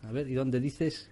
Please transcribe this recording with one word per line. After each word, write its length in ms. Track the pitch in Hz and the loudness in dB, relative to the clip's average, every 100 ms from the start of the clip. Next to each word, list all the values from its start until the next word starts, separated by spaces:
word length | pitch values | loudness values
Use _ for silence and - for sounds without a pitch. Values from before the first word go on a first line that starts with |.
| 110 | -4
A 60 | |
ver, 160 | 117 143 | -4 0
¿y 60 | |
dónde 260 | 131 135 123 | 0 2 2
dices 500 | 139 - 160 - - | 0 0 0 0 -12